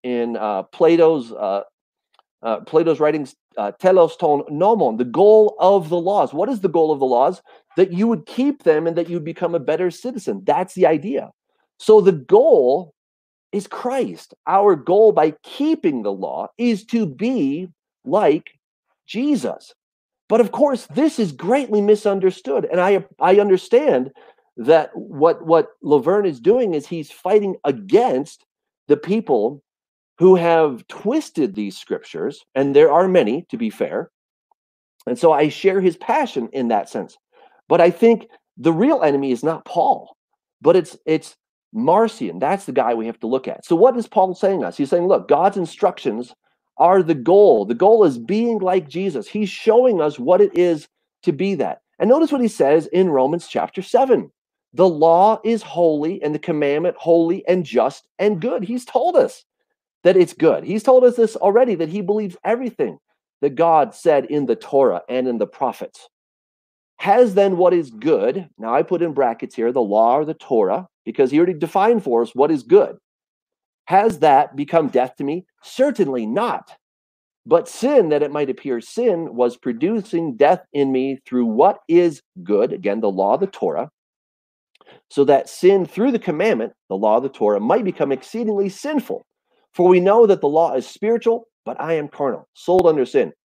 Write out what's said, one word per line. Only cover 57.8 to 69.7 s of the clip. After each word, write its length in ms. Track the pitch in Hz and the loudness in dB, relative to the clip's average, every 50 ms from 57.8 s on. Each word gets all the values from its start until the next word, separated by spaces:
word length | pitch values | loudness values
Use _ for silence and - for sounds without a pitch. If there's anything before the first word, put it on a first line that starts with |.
| 113 135 147 - _ _ _ - | 0 0 -4 -8 _ _ _ -4
and 200 | 185 208 214 165 | -2 -2 -2 -2
good." 220 | 170 240 294 - 196 | -4 -6 -6 -6 -6
He's 220 | 180 240 247 247 | -8 -8 -10 -10
told 320 | - - 240 262 349 359 | -4 -4 -2 -2 2 2
us 280 | 294 - - - - _ _ _ _ _ _ _ _ _ _ _ _ _ | 2 0 0 -4 -10 _ _ _ _ _ _ _ _ _ _ _ _ _
that 140 | 175 185 185 | 2 4 4
it's 160 | 175 160 - | 2 2 0
good. 300 | - 156 160 131 - - | 0 2 2 2 0 -2
He's 180 | - 185 214 214 | -6 -6 -4 2
told 200 | - 254 254 254 | 4 4 6 6
us 140 | 247 240 | 4 4
this 180 | 240 226 214 - | 2 0 0 0
already, 400 | - - 202 196 233 262 247 202 | -2 -2 2 2 2 2 2 0
that 120 | 156 165 151 | -4 -4 -6
he 140 | 165 208 196 | -6 -8 -4
believes 340 | 175 208 220 214 190 175 - _ | -4 -4 -4 -4 -6 -10 -10 _
everything 540 | 180 226 240 262 233 - - 147 107 82 - _ _ _ _ _ _ _ _ | -4 -4 -4 -4 -10 -6 -6 -6 -6 -6 -12 _ _ _ _ _ _ _ _
that 140 | - 143 135 | -6 -6 -2
God 400 | - 165 170 165 156 139 110 - | 0 2 2 4 2 2 0 -4
said 320 | - - 170 151 139 131 | -4 0 2 2 2 0
in 180 | - 147 151 143 | -2 -4 -4 -2
the 100 | 117 113 | -2 -4
Torah 460 | - - - - 139 135 117 92 87 - - | -4 -4 -2 0 2 2 2 0 -2 -6 -6
and 180 | 120 127 127 | -6 -4 -4
in 120 | 131 120 113 | -4 -4 -4
the 80 | 104 | -6
prophets. 640 | 95 - - 139 123 107 - 101 - - - - _ _ _ _ _ _ _ _ _ _ _ _ _ _ _ _ _ _ _ | -6 -6 -6 -6 -6 -6 -8 -14 -16 -18 -20 -20 _ _ _ _ _ _ _ _ _ _ _ _ _ _ _ _ _ _ _
"Has 360 | - 196 202 240 254 226 185 | -2 0 4 4 4 4 4
then 220 | 196 202 196 185 | 2 2 2 2
what 160 | 175 185 180 185 | 2 2 2 2
is 180 | 175 160 131 | 2 -2 -4
good," 600 | 113 107 110 151 156 107 98 117 143 196 175 151 _ _ | -12 -6 -2 0 0 2 2 0 -2 -4 -8 -12 _ _
now 160 | 110 113 117 | -6 -2 -2
I 80 | 139 165 | -2 0
put 180 | - 185 165 | 0 -2 -2
in 140 | 170 170 147 | -2 -4 -2
brackets 400 | 135 135 120 113 113 - - - | 0 0 0 -2 -4 -10 -12 -6
here, 180 | - 113 117 | -4 -4 -2